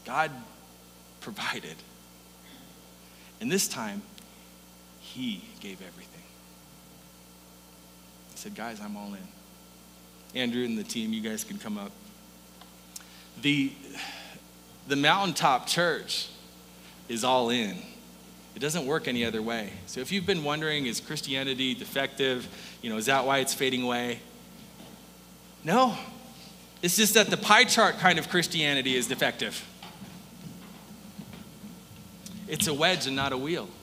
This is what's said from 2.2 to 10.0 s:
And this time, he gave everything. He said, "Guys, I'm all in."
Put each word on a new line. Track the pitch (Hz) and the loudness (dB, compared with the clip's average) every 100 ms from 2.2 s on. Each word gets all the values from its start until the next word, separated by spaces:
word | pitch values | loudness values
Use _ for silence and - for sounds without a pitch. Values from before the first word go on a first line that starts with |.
| - - - - - - - - - - - - | -20 -20 -20 -20 -20 -20 -20 -20 -20 -20 -20 -8
And | - | 0
this | 190 - | 2 0
time, | 135 110 143 - - - - - - - - - - | -2 -6 -6 -10 -18 -20 -20 -20 -20 -20 -20 -20 -20
he | - 120 127 98 - - | -16 -8 -6 -6 -10 -16
gave | 104 92 | -14 -12
everything. | 92 87 92 - - - - - - - - - - - - - - - - - - - - - - | -14 -18 -20 -20 -20 -20 -20 -20 -20 -20 -20 -20 -20 -20 -20 -20 -20 -20 -20 -20 -20 -20 -20 -20 -18
He | - | -14
said, | 107 104 | -12 -8
"Guys, | 113 110 | -8 -8
I'm | 104 104 | -8 -8
all | 104 | -8
in." | 98 92 - - - - - - - | -10 -12 -18 -20 -20 -20 -20 -20 -20